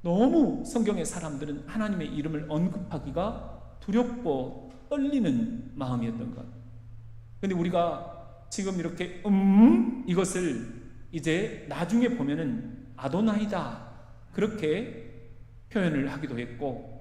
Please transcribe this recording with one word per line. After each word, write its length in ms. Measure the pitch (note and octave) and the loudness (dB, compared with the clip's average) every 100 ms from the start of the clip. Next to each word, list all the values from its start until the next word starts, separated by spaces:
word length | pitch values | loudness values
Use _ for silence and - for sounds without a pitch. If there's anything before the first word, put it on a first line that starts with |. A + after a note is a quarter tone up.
너무 600 | F3 F3+ C4 E4 C4 - - | 2 6 6 8 6 2 -2
성경의 400 | A#3+ G#3+ F#3+ D#3+ | 0 2 0 -4
사람들은 600 | F3 D#3+ C#3 D3 C#3+ - | -6 -6 -6 -6 -6 -6
하나님의 400 | A3 G#3+ F#3 D3+ D3+ | -4 -2 -2 -2 -2
이름을 300 | D3+ D3+ D3+ | -2 -4 -2
언급하기가 1300 | D3+ F3+ - - D3+ C#3 E3 G3+ A3+ - - - - | 0 0 0 -6 -6 -4 -2 -2 -4 -10 -14 -16 -12
두렵고 880 | - A3 A#3+ - E3 C3+ B2+ - - - - | 0 2 2 -2 -2 -2 -2 -10 -14 -18 -4
떨리는 800 | D4 C#4 C#4+ F3 B2 A2+ - - - | 0 2 2 2 2 0 -4 -8 -6
마음이었던 600 | C3 A#2+ A2+ A2+ A#2 - | -2 -2 -2 -4 -8 -10
것. 100 | - - - - - - - - - - | -12 -14 -16 -16 -16 -16 -14 -16 -16 -6
근데 140 | G3 F3+ | -2 0
우리가 920 | F3 F3 E3+ - - - - - - | 2 2 2 -2 -8 -14 -16 -18 -10
지금 300 | - F#3+ F#3 | -4 -2 -2
이렇게 420 | E3 F#3 - - G#3 | -4 -4 -6 -4 2
"음", 760 | G3 G3 G3 A#3+ A#3 A#3+ - - | 6 8 12 12 10 4 0 0
이것을 720 | F3+ F#3 F3+ F3 A2+ - - - - - | 2 2 0 -2 -2 -6 -12 -14 -16 -10
이제 540 | D#3+ D#3 E3+ A3 - - | -4 0 0 0 -6 -8
나중에 400 | D3+ F3 A#3 B3 | -4 2 4 4
보면은 760 | - C#3 D3+ D3+ A2+ - - - - | 2 0 0 -2 -4 -6 -12 -14 -8
"아도나이다", 920 | C3 E3+ A3 G#3 G#3 F#3+ C3+ A2 - - - - - | -2 2 2 2 0 -2 -4 -8 -14 -16 -18 -20 -10
그렇게 960 | - G#3+ G#3+ D#3 F3 A#3+ - - - - - - - - | -2 -2 0 0 0 -2 -10 -14 -16 -16 -18 -18 -20 -4
표현을 400 | G#3+ F3+ D3 C#3 | 0 2 2 -2
하기도 260 | D3+ D3 A#2+ | -4 -6 -6
했고 580 | A#2+ A#2 C#3+ A#2+ - - | -6 -6 -6 -6 -10 -14